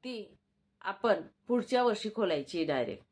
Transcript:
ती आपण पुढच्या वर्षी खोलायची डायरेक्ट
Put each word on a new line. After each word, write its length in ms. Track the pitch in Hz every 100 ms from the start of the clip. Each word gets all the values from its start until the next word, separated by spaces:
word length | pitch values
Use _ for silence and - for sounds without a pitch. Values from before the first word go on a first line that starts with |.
ती 340 | 254 240 202 _ _ _ _ _
आपण 320 | 185 196 233 185 - _ _
पुढच्या 360 | 247 - 247
वर्षी 260 | 247 208 220 208
खोलायची 480 | 196 156 135 170
डायरेक्ट 400 | 156 139 120 - _